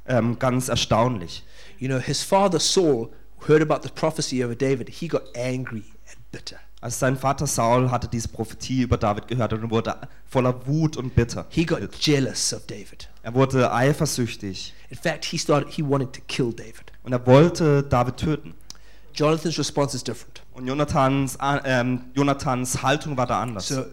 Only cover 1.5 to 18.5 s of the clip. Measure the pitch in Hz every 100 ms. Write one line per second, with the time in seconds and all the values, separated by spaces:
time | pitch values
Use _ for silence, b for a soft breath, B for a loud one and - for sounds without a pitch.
1.5 | B B B 131 131 147 143 - 196 196
2.5 | 165 - 196 165 120 113 B B - -
3.5 | 156 156 139 - - 160 156 - 127 120
4.5 | 113 139 131 104 - 165 147 - 120 127
5.5 | 127 120 110 - - - - - - -
6.5 | - - - 120 - 131 135 135 143 143
7.5 | - 117 123 127 120 - 117 - - 110
8.5 | - - 131 120 117 110 104 - 120 107
9.5 | 110 113 113 110 - - b - 131 127
10.5 | 120 127 156 156 139 123 - 120 98 -
11.5 | 160 170 113 101 - 151 139 120 - -
12.5 | 110 - 107 95 - - - 113 123 131
13.5 | 131 123 117 135 143 156 - 113 - 101
14.5 | 95 - b b 139 170 156 - 165 -
15.5 | 147 139 - 143 139 131 - - - 120
16.5 | 113 113 - - - 120 123 120 135 175
17.5 | 175 156 143 143 123 123 123 156 147 80